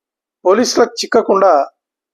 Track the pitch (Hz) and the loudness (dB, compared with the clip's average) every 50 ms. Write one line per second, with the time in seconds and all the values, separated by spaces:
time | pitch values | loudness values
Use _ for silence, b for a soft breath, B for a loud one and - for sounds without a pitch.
0 | _ _ _ _ _ _ _ _ _ 180 190 220 247 - - - 247 220 - - | _ _ _ _ _ _ _ _ _ 0 0 0 0 -2 0 -2 -2 -2 -2 -10
1 | - - - 233 208 - 214 190 196 190 160 143 139 - _ _ _ _ _ _ | -10 -2 -2 -2 0 0 0 2 2 2 2 2 0 -4 _ _ _ _ _ _
2 | _ _ | _ _